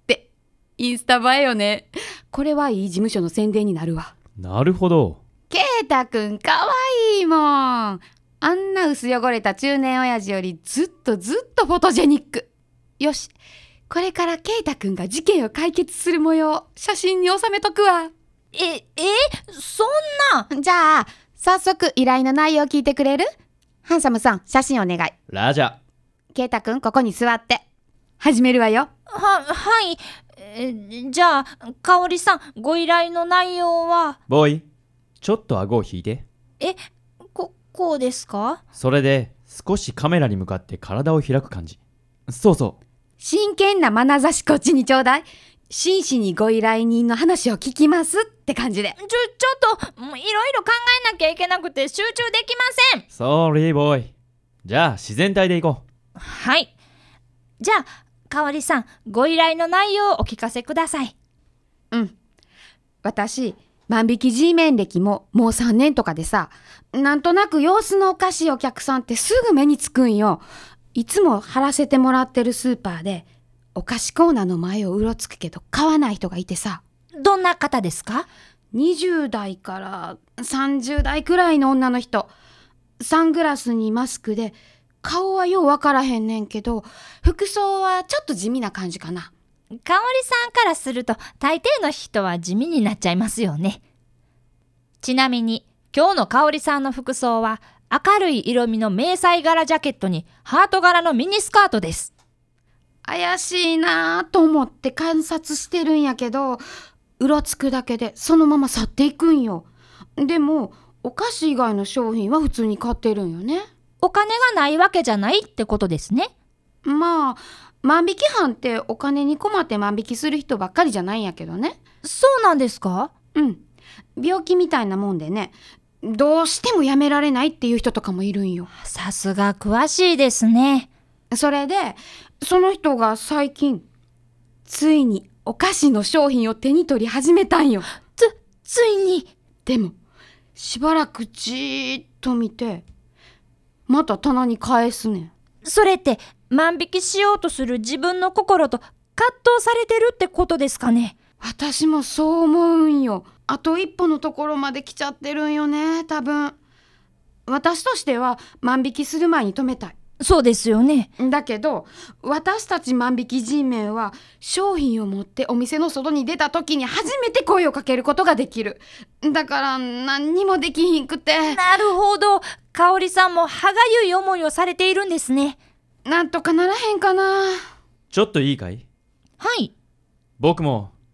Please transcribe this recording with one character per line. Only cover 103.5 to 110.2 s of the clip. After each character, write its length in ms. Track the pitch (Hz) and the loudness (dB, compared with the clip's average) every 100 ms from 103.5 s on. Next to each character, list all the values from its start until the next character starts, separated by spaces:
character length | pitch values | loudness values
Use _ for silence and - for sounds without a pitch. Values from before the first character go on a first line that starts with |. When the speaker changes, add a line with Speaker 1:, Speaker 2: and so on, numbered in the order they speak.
| 359 330 | -2 0
Speaker 1:
い 40 | 330 | 2
な 480 | 339 330 330 381 339 | 0 0 0 -2 0
と 160 | 381 | 4
思 220 | 320 302 | 6 4
っ 60 | 254 | 0
て 200 | - 262 | -4 -6
観 320 | 254 330 320 | -4 0 0
察 340 | 311 320 320 294 | -2 -6 -6 -8
し 140 | - | -4
て 120 | 359 | -2
る 100 | 311 | 2
ん 100 | 311 | 2
や 120 | 277 | 2
け 160 | 226 240 | -2 -4
ど、 280 | 269 269 240 - - - _ _ - | -2 -4 -6 -10 -20 -20 _ _ -2
う 80 | 262 | 2
ろ 120 | 294 | 2
つ 160 | - - | 0 -4
く 140 | 269 | -2
だ 120 | 254 | -2
け 140 | 254 233 | -4 -4
で 160 | 220 | -6
そ 220 | - - 320 | -6 4 6
の 100 | 302 | 6
ま 120 | 294 | 6
ま 100 | 262 | 2
去 140 | 233 | -2
っ 40 | 220 | -4
て 180 | - 285 | 0 0
い 60 | |
く 180 | 285 330 | 2 4
ん 120 | 294 | 4
よ。 220 | 226 170 - _ _ - - | 2 -6 -10 _ _ -20 -14
で 220 | - | -4